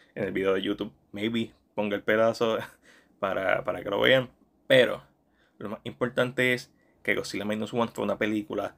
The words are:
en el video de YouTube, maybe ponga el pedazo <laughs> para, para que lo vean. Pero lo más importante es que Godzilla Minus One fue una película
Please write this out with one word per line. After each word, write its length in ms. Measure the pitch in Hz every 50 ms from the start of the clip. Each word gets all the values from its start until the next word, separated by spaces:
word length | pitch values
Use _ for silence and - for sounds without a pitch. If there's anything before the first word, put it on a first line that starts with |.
| _ _ -
en 120 | - 104
el 60 | 95
video 220 | 95 95 95 95 95
de 80 | 95
YouTube, 300 | 95 101 101 - 104 107 - _ _ _
maybe 420 | - 101 107 117 117 113 113 - - _ _ _ _
ponga 220 | 107 104 104 101
el 80 | 101 -
pedazo 540 | - 110 110 113 117 113 - 117 113 113 - - - - _ _ -
<laughs> 300 | - - _ _ _ _
para, 440 | 101 95 95 95 95 95 98 - -
para 200 | - 90 90 98
que 60 | 101
lo 100 | 101 107
vean. 300 | 117 123 131 131 127 - - _ _ _ _ _ _
Pero 380 | - 135 131 120 104 92 82 - _ _ _ _ _ _ _ _ _ _ -
lo 100 | - 101
más 100 | 110 - -
importante 680 | 117 - - 127 120 - - 127 123 123 - 127 127 123
es 200 | 120 - - _ _ _ _ _ _ -
que 100 | 107 101
Godzilla 300 | - 95 - - 98 101
Minus 280 | 107 107 110 107 104 -
One 180 | 120 113 113 -
fue 100 | - 110
una 140 | 101 101
película 580 | - 110 107 107 107 104 - 101 101 98 98 -